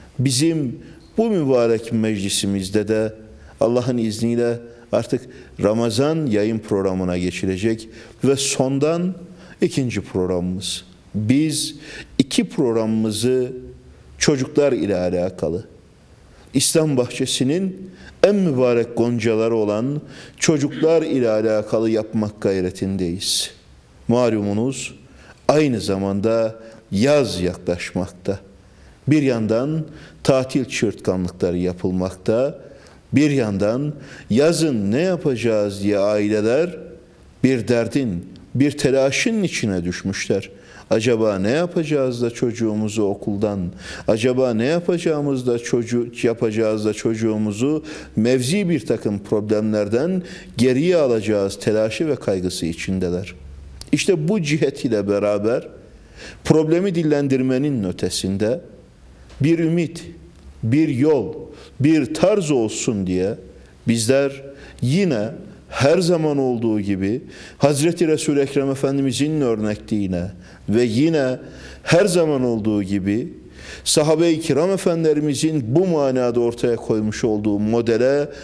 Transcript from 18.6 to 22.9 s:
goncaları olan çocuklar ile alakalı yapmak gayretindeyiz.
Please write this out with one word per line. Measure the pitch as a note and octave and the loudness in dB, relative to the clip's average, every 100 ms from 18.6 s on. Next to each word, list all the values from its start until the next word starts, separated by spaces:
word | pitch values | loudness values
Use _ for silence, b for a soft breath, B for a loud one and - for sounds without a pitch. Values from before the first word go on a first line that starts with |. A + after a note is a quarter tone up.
| B2 A#2 A#2 - | 4 2 0 0
goncaları | A#2 A#2+ A2+ A2 A2+ A2+ | 0 0 0 2 2 2
olan | G#2 G#2 C3 D3 - B B B | 2 0 -2 -4 -8 B B B
çocuklar | - D3 D3 B2 D#3+ E3 | 2 2 2 0 4 4
ile | D#3 C3+ A2+ | 2 0 2
alakalı | G#2+ A2 G#2+ G#2 A2+ A2+ | 2 2 0 0 0 2
yapmak | A2 G#2+ A2+ G#2 - | 0 0 -2 -4 -2
gayretindeyiz. | G2+ F#2+ F2+ - G2 | -2 0 -2 -4 -4